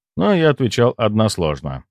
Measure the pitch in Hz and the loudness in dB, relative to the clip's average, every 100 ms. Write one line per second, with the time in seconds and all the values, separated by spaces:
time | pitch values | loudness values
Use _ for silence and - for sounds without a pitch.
0 | _ - 196 185 156 143 123 - 120 - | _ -4 0 2 2 2 -2 2 0 0
1 | 110 107 110 - 80 71 71 67 - | -2 0 0 0 -2 -4 -8 -10 -14